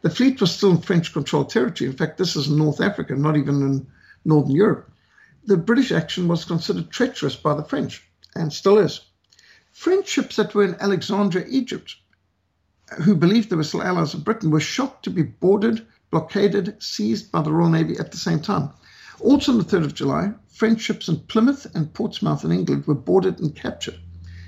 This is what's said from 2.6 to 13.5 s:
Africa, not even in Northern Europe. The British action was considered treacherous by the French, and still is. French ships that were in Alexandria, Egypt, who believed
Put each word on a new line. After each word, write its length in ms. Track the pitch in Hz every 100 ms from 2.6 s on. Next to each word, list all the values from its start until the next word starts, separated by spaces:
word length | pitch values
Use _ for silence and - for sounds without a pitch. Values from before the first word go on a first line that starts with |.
| 151 147
Africa, 340 | 196 202 -
not 220 | 135 151 151
even 260 | 139 143
in 240 | 139 135 131 _ _ _
Northern 300 | - 151 135
Europe. 360 | 139 208 156 - _ _ _ _ _ -
The 100 | 190
British 360 | 170 233 247
action 360 | 165 165 - 175
was 160 | 170
considered 460 | - 165 - 180 160
treacherous 460 | - 254 - 143 -
by 180 | 151
the 100 | 147
French, 380 | 151 156 113 - _ _ _
and 180 | - 160
still 260 | - 196 208
is. 220 | 165 - _ _ _ _ _ - _
French 360 | _ - 381 392
ships 280 | - - -
that 180 | 208
were 100 | 202
in 120 | 196 170
Alexandria, 640 | 202 185 - 202 202 175 -
Egypt, 480 | 262 - - - - _ _ _ _ _ _ _ _ _ -
who 120 | 160 180
believed 340 | 165 226 220